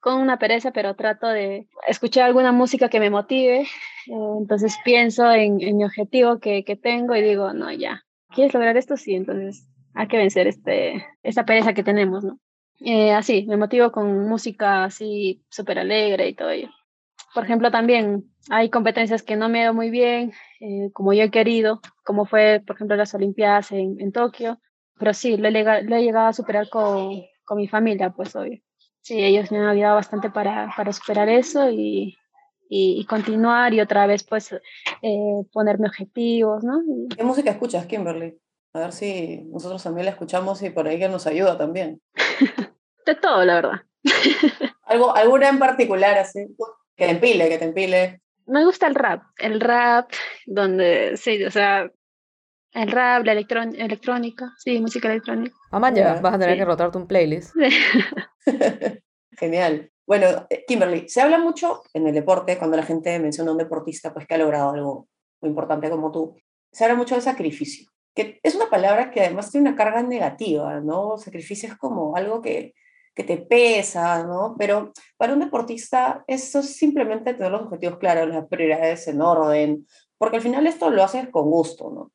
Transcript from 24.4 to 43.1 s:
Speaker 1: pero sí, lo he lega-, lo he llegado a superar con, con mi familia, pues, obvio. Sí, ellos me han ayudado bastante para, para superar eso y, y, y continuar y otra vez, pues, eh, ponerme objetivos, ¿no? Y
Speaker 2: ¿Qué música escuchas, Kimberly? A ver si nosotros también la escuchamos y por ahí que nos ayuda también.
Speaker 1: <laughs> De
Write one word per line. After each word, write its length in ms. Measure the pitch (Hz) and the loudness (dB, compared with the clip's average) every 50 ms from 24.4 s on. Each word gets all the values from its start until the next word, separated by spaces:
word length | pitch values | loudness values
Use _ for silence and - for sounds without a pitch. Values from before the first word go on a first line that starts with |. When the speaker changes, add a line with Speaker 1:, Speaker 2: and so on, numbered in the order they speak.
| 233 226 240 _ _ _ _ _ _ _ _ _ | -8 -8 -8 _ _ _ _ _ _ _ _ _
Speaker 1:
pero 140 | 208 214 202 | -2 -2 -2
sí, 240 | - - 247 226 | 0 0 0 0
lo 100 | 202 214 | 2 2
he 40 | 214 | 2
lega-, 300 | 220 220 214 220 214 208 | 2 2 2 2 2 2
lo 140 | 202 214 233 | 2 0 0
he 80 | 233 240 | 2 2
llegado 240 | 233 220 226 226 | 2 2 2 2
a 60 | 226 220 | 2 0
superar 360 | - 233 - 208 208 214 208 | -2 -6 -2 -2 -2 -2 -2
con, 540 | - 226 214 208 202 196 190 190 196 190 180 _ _ _ _ | -2 -2 0 0 0 -2 -4 -6 -8 -10 -14 _ _ _ _
con 120 | - 208 | -6 -4
mi 100 | 208 208 | -4 -4
familia, 440 | 202 - 214 220 226 208 190 190 185 | -2 0 0 0 0 0 0 -2 -4
pues, 240 | 185 - 190 214 - | -4 -8 -12 -10 -10
obvio. 240 | 220 196 - 240 220 _ _ _ _ _ _ _ _ | -10 -10 -10 -12 -14 _ _ _ _ _ _ _ _
Sí, 220 | _ - 240 220 196 | _ -8 -4 0 2
ellos 280 | 196 196 208 208 - | 4 4 4 2 0
me 80 | 214 208 | -2 0
han 80 | 208 | 0
ayudado 280 | 208 208 202 208 208 208 | 2 2 2 4 4 4
bastante 340 | 214 196 - - 208 196 214 | 2 2 -2 -6 -6 -6 -4
para, 440 | 196 220 202 196 214 214 214 214 - | -4 -4 -4 -2 -4 -4 -6 -8 -6
para 160 | - 208 202 202 | -6 -6 -6 -6
superar 360 | - - - 214 208 208 214 | -8 -6 -2 0 0 2 4
eso 400 | 226 247 247 - - 285 277 262 | 4 4 2 2 0 2 2 2
y, 480 | 226 214 214 208 208 196 208 196 - _ _ _ _ _ _ _ _ _ _ _ | 2 0 -2 -2 -2 -4 -4 -6 -10 _ _ _ _ _ _ _ _ _ _ _
y, 300 | 208 196 190 185 180 - | -2 2 2 2 2 0
y 60 | 208 | -2
continuar 680 | - 226 214 202 - 214 220 226 233 240 240 247 247 220 | -2 -4 -2 -2 -2 0 2 4 4 4 4 4 4 4
y 60 | 214 | 2
otra 240 | 214 208 - 202 202 | 2 2 4 4 4
vez, 160 | 202 202 202 - | 4 2 0 0
pues, 280 | _ 220 220 208 - 190 185 _ - - - - - - - | _ -6 -6 -6 -6 -14 -14 _ -16 -20 -12 -10 -10 -10 -6
eh, 400 | - 226 208 202 208 208 202 202 196 _ _ | -4 -4 -2 -2 -2 -2 -2 -4 -6 _ _
ponerme 340 | 220 214 208 202 202 214 | 0 0 2 4 2 2
objetivos, 760 | 202 - - 196 - _ 247 233 233 233 233 226 214 214 214 220 | 0 -2 -6 -14 -10 _ -4 -2 0 2 2 2 0 0 -2 -4
¿no? 180 | 240 262 320 339 | -2 -2 -2 -2
Y 320 | 311 269 240 233 254 214 | -2 -4 -6 -6 -8 -6
Speaker 2:
¿Qué 80 | - 226 | -4 -2
música 280 | 247 254 269 285 220 | 0 0 2 0 0
escuchas, 340 | 202 - 247 233 - 175 175 | -2 -2 -4 -4 -4 -4 -4
Kimberly? 520 | - 226 214 190 170 165 165 165 165 160 _ _ _ _ _ _ _ _ | -4 -6 -6 -4 -6 -6 -6 -8 -10 -14 _ _ _ _ _ _ _ _
A 60 | 160 | -8
ver 120 | 165 175 | -8 -8
si 520 | 175 - 208 202 190 185 165 165 165 156 - - | -8 -8 -8 -8 -6 -6 -8 -8 -10 -12 -14 -14
nosotros 300 | - 170 170 180 190 185 - | -14 -12 -10 -10 -12 -10 -8
también 220 | 175 165 170 185 | -8 -6 -6 -6
la 60 | 190 | -8
escuchamos 500 | 190 - 175 165 - 180 185 196 196 190 | -8 -10 -12 -6 -6 -4 -4 -4 -6 -6
y 80 | 202 185 | -8 -8
por 160 | - 165 156 | -6 -4 -4
ahí 120 | 156 160 170 | -4 -2 -2
que 80 | 190 190 | -2 -4
nos 160 | 190 180 - | -4 -4 -4
ayuda 300 | 156 147 170 190 190 170 | -4 -2 0 0 0 0
también. 440 | 151 151 151 165 185 180 156 156 - _ _ _ | 0 -4 -4 -4 -6 -6 -8 -10 -14 _ _ _
Speaker 1:
<laughs> 600 | - - - - - 277 - - - 214 - _ _ _ _ _ _ _ | -4 -2 -2 2 0 0 0 0 -6 -10 -10 _ _ _ _ _ _ _
De 100 | - | -2